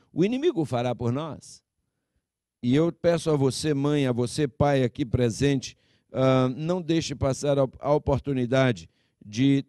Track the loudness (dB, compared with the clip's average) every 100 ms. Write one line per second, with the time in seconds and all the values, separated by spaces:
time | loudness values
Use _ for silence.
0 | _ -2 0 0 0 0 -2 -2 -4 -4
1 | -4 -4 -6 -12 -18 -20 _ _ _ _
2 | _ _ _ _ _ _ 0 2 2 0
3 | 0 0 0 2 0 0 -2 0 0 0
4 | 0 0 -2 -2 -4 0 2 2 0 -2
5 | -4 0 0 0 0 0 -4 -16 _ _
6 | _ 0 2 4 2 -2 -4 -4 -2 -2
7 | -2 -4 -4 -2 0 0 0 -2 -2 0
8 | 0 -2 -2 -2 0 2 2 0 -6 _
9 | _ _ -8 0 2 2